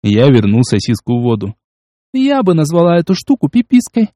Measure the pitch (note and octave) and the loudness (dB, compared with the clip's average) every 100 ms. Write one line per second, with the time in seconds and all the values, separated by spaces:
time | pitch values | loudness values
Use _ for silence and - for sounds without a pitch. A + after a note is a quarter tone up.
0 | G2+ G#2 C3+ B2+ G#2 A2 B2+ G#2+ - A2 | 0 2 4 4 4 0 0 -2 -2 -6
1 | - A#2+ A#2+ A2+ G#2 - _ _ _ _ | -4 -4 -2 -4 -6 -14 _ _ _ _
2 | _ C4 C4 C#4 F#3+ E3 D3 E3+ E3+ E3+ | _ -4 -2 0 0 0 0 0 2 0
3 | E3 F#3+ - C#4 - A#3+ A#3+ B3 - - | 0 -4 -2 -2 0 -2 0 0 0 -4
4 | G#3+ | -4